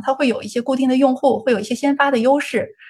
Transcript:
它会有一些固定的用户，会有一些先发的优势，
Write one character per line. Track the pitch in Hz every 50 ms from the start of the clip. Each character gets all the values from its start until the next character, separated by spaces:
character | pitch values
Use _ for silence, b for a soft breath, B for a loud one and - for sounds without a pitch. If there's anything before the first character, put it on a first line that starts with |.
| 214
它 | 269 269
会 | - 294 247
有 | 214 - -
一 | 208
些 | - 240 233
固 | - 269
定 | 254 262 254
的 | 254
用 | 262 277 262 254
户， | 262 - 262 226 214 -
会 | 262 233
有 | 196
一 | 214
些 | - 254
先 | - - 285 277
发 | 277 285 285
的 | 269 233
优 | 226 262 277 294
势， | 285 - - 208 120 - B B B B